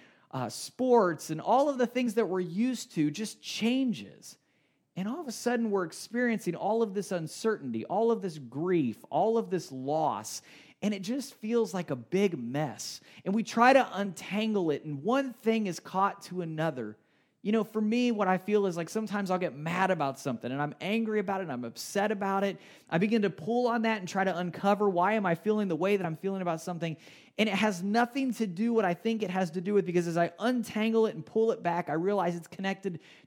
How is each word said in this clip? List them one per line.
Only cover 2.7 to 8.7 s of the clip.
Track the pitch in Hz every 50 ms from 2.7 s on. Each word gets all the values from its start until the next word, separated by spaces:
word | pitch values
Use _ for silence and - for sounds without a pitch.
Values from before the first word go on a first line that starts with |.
| 254 233 - - -
to | 175 151 151 151
just | 175 220 208 - -
changes. | - - - - 208 226 247 262 269 254 202 127 196 - - - - - - - _ _ _ _ _ _ _ _ _ _ _
And | 170 190 208
all | 247 339
of | 349 269
a | 214
sudden, | - - 240 240 240 233 220
we're | 202 196 180
experiencing | 160 - - - - - 240 247 240 226 214 - - 170
all | - - 185 214 226 233
of | 214 185
this | 208 185 -
uncertainty, | 190 175 165 151 - - - 220 214 - 139 131 113 113 -
all | - 175 196 226 226
of | 226 220 185
this | 190 160 151
grief, | 135 117 117 139 160 180